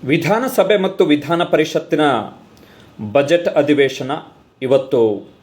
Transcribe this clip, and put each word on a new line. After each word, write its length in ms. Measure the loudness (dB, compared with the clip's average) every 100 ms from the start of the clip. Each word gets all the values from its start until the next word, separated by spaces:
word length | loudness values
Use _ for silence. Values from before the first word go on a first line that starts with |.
ವಿಧಾನಸಭೆ 720 | 0 -2 0 -2 0 0 2 2
ಮತ್ತು 280 | 0 0 2
ವಿಧಾನ 380 | 2 0 -2
ಪರಿಷತ್ತಿನ 580 | 0 0 0 -4 -4 0 0 0 -4 -14 -20 -20 -20 -20 -20 -14 -2
ಬಜೆಟ್ 360 | 0 2 0 0
ಅಧಿವೇಶನ 640 | 0 2 2 2 -2 -8 -8 -10 _ _ _
ಇವತ್ತು 680 | 0 0 2 0 0 0 -10 _